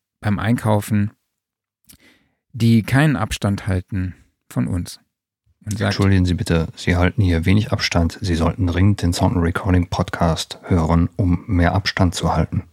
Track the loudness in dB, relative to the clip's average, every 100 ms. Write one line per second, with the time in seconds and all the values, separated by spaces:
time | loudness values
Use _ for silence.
0 | _ _ -4 -2 0 0 2 0 0 -2
1 | -2 -6 _ _ _ _ _ _ _ -20
2 | _ _ _ _ _ -2 2 4 2 2
3 | 2 0 -4 -2 -2 -2 -2 -4 -4 -4
4 | -6 -8 _ _ _ -6 -4 -4 -6 -12
5 | _ _ _ _ _ _ -10 -4 -2 0
6 | 2 4 2 0 0 0 0 -4 -2 2
7 | 2 2 2 2 2 2 0 -2 -2 0
8 | 0 -2 -4 -2 -2 0 -2 2 2 2
9 | 0 0 0 0 -2 -2 0 0 0 -2
10 | -4 -2 0 0 -6 -14 -2 0 2 2
11 | 2 0 0 0 -2 0 2 0 -2 0
12 | 0 0 -2 0 -2 -4 -8